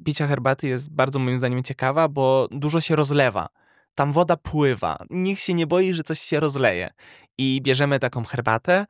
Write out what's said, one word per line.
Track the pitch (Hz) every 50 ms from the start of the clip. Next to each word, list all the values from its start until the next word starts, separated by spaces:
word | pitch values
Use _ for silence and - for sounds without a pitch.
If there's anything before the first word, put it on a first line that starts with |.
| 165
picia | 156 147 - 156
herbaty | 143 143 131 123 135 135 - - 143
jest | 127 123 135 151 156
bardzo, | 143 131 131 135 139
moim | 131 127 127 127
zdaniem, | 127 123 123 127 127
ciekawa, | - 131 - - 131 139 156 165 156
bo | 139 143 135 131 131 135 127 -
dużo | - 143 139 151 151 165
się | 151 - 165
rozlewa. | 151 151 135 147 147 135 127 98 98 80 - _ _ _ _ _ _ _ _ -
Tam | - 139 143 143
woda | 160 180 165 175
pływa, | 156 - - - 151 147 139 127 104 - 82 76 - - -
nikt | - 180 185 190 196 190
się | - - 180
nie | 170 165
boi, | 151 165 180 185 185 185
że | 165 156
coś | - 160 151
się | - - - 147
rozleje. | 151 151 135 139 131 113 92 90 90 - _ _ - - - - _ _ _ -
I | 131 135 131 135 131
bierzemy | 135 131 127 143 143 143 131
taką | - 123 - 123 113
herbatę | - - - 117 117 110 117 - - 180 190 202 -